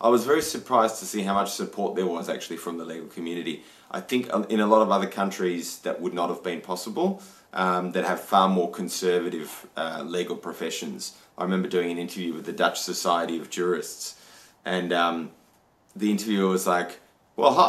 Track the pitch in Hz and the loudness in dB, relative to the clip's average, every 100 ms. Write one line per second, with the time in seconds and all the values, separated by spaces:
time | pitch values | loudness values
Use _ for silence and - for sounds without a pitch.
0 | 117 120 120 156 - 117 - 123 110 - | 4 4 4 2 2 -4 2 4 4 0
1 | 95 104 98 101 98 - 92 104 98 90 | -6 -4 0 0 0 -2 -6 -4 -2 0
2 | 90 85 90 65 - 82 87 85 82 82 | 0 -2 -4 -6 -6 -8 -8 -8 -8 -10
3 | 80 - 85 87 82 73 - - - 92 | -12 -8 -6 -4 -6 -8 -12 -20 -10 -10
4 | - 127 - 101 101 107 104 110 104 98 | -2 -2 0 -2 2 2 6 8 8 4
5 | 92 101 98 - 90 87 85 - 87 80 | 2 0 -2 0 0 0 -4 -6 -6 -4
6 | 90 87 92 87 90 85 - 90 113 127 | -4 -2 -2 -2 -6 -6 -6 -8 -6 0
7 | 185 190 - - _ - 92 90 90 90 | 0 0 -8 -20 _ -2 0 0 0 -2
8 | 87 85 - 98 95 92 87 - 90 - | -2 -2 2 4 6 4 0 -4 -6 -2
9 | 92 90 85 85 76 - - - 80 80 | 2 2 0 -4 -8 -14 -12 -6 -6 -6
10 | 76 90 87 85 85 82 80 - 85 95 | -4 -4 -4 -6 -8 -8 -6 -6 -6 -8
11 | - - - - 90 95 90 90 87 85 | -12 -14 -18 -6 -2 0 0 0 0 -2
12 | 85 98 85 80 78 82 85 - - 85 | -6 -6 -6 -6 -8 0 0 0 -4 -2
13 | 92 85 80 82 73 90 90 82 - - | 0 2 0 -4 -6 -2 0 0 -4 -10
14 | - - - - - _ 87 92 90 87 | -14 -14 -20 -20 -20 _ -4 -2 0 2
15 | 85 85 78 - _ _ _ _ _ 95 | 2 0 -6 -14 _ _ _ _ _ -4
16 | 104 101 110 101 95 92 92 87 85 - | 0 0 0 2 4 2 2 2 0 -8
17 | - _ _ - 143 175 | -20 _ _ 2 6 6